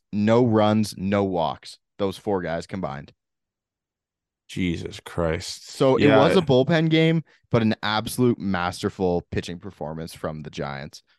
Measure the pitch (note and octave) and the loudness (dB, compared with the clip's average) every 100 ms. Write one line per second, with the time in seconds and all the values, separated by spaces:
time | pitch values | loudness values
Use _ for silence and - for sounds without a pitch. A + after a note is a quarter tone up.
0 | _ G#2 G#2 A#2 B2 G#2+ G#2+ A2 G#2 - | _ -2 4 4 6 4 4 2 0 -4
1 | F#2+ G2+ G2 F2 D2+ - - - _ - | -2 0 0 0 -2 -4 -14 -20 _ -6
2 | G2 - G#2+ G2 E2 E2+ - G2+ D#2 C#2+ | -4 -4 -4 -4 -2 -6 -6 -8 -8 -10
3 | - _ _ _ _ _ _ _ _ _ | -16 _ _ _ _ _ _ _ _ _
4 | _ _ _ _ _ - F2+ D#2+ E2+ - | _ _ _ _ _ -4 -4 -4 -8 -14
5 | - - E2 E2+ - - - - C3+ C3 | -10 -4 -2 -2 -8 -14 -16 0 2 4
6 | C#3+ A2 - F#3+ D3+ B2+ C3+ E3 D#3+ D#3+ | 6 6 6 4 4 2 4 2 2 2
7 | D#3+ E3 - _ _ A#2 A2 A2 G#2+ G#2+ | 4 0 -4 _ _ 2 2 0 -2 -2
8 | A2+ - B2 - G2 F#2 F2+ - G2+ - | -4 0 0 0 -2 -2 -2 -2 -6 -2
9 | F#2 F2 - G2 F2+ F2 G2 - D2+ D#2+ | 0 0 -4 -8 -8 -12 -14 -12 -10 -10
10 | E2 - E2 D#2 C#2+ D#2+ C#2+ C#2 D2 - | -12 -10 -10 -10 -12 -10 -8 -8 -12 -18
11 | _ | _